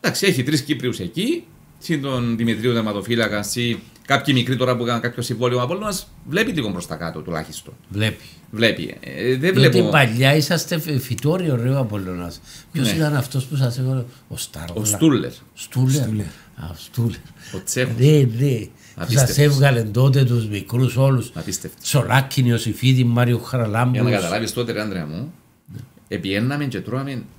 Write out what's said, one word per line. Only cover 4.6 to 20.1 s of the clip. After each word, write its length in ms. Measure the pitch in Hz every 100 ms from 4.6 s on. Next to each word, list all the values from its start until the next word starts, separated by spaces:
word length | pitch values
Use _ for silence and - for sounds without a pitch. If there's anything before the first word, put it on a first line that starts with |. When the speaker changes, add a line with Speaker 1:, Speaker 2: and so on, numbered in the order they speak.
| 127 120
Speaker 1:
που 60 |
έκαναν 180 | 120 117
κάποιο 220 | 117 117
συμβόλαιο, 360 | 120 110 123 123
ο 40 |
Απόλλωνας 460 | 123 180 214 185 - - -
βλέπει 240 | 160 285
λίγο 180 | 175 110
προς 160 | 92 85
τα 80 |
κάτω 260 | 78 82 80
τουλάχιστον. 540 | 82 82 80 78 - - _
Speaker 2:
Βλέπει. 360 | 98 107 - - - -
Speaker 1:
Βλέπει. 460 | 107 113 95 65 -
Ε, 280 | 60 67 113
δεν 100 | 131
Speaker 2:
Διότι 180 | 160 190
Speaker 1:
βλέπω 300 | 160 123 -
Speaker 2:
παλιά 440 | 151 127 113 135 151
είσαστε 420 | 143 165 - 170
φε-, 200 | 160 139
φυτόριο, 580 | - 120 147 180 175 123
ρε, 60 | 120
ο 80 | 139
Απόλλωνας. 600 | 120 104 92 90 87 82 - - -
Ποιος 140 | 165 117
Speaker 1:
Ναι. 60 | 160
Speaker 2:
ήταν 200 | 151 147
αυτός 280 | 127 139
που 120 | 123 143
σας 220 | 131 123
έβαλε; 240 | 127 131 120 - _
Ο 80 | -
Στάρογλα. 460 | - - 82 85
Speaker 1:
Ο 20 |
Στούλερ. 460 | 107 - 160 127 - - -
Speaker 2:
Στούλερ. 480 | - - 127 131 139
Speaker 3:
Στούλερ. 240 | 123 107 90 - - -
Speaker 2:
Α, 140 | 82 87
Στούλερ. 400 | - - 117 - - - -
Speaker 1:
Ο 80 | 90
Τσέχος. 300 | - - 127 113
Speaker 2:
Ναι, 80 | 135
ναι. 520 | 151 131 113 143 120
Που 120 | 104 - -
σας 100 | -
Speaker 1:
Απίστευτος. 340 | 101 120 127 -
Speaker 2:
έβγαλε 440 | 147 139 139 123
τότε 420 | 107 107 135